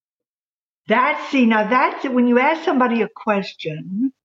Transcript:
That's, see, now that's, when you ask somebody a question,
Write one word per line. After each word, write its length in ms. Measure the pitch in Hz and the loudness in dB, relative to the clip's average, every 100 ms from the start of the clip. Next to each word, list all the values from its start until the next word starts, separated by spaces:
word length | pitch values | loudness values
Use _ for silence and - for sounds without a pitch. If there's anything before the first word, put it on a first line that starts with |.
| _ _ _ _ _ _ _ _ - | _ _ _ _ _ _ _ _ -2
That's, 420 | 226 269 294 - | 0 0 -2 -2
see, 140 | 269 226 | 2 4
now 220 | 220 202 | 2 2
that's, 360 | 254 330 349 277 | 0 0 -2 -4
when 220 | 247 247 | 0 4
you 120 | 240 | 4
ask 240 | 277 320 | 2 0
somebody 380 | 370 269 254 233 | 0 0 2 0
a 80 | 202 | -2
question, 1000 | - - 202 196 - 165 156 165 196 262 _ | -4 -2 -2 -2 -10 -10 -8 -8 -4 -4 _